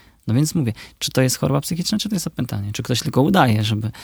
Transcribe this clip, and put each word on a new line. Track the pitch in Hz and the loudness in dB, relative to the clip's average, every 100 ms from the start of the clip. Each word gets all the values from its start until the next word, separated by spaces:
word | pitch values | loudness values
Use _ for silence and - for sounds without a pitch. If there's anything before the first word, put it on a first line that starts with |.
| - _ - | -20 _ -2
No | |
więc | 113 151 | 2 2
mówię, | 175 123 - - - | 0 -2 -4 -10 -8
czy | - | -4
to | - | 2
jest | 131 - | 2 2
choroba | 143 139 | 0 0
psychiczna, | - 170 175 214 | -2 -4 -2 -2
czy | 208 | -2
to | |
jest | 202 165 | -4 -4
opętanie? | - 127 107 101 | -6 -6 -4 -6
Czy | 104 | -6
ktoś | 117 120 | -2 -2
tylko | 131 127 | 0 2
udaje, | 147 190 131 107 | 4 6 6 4
żeby, | 107 107 107 - | 2 0 -2 -8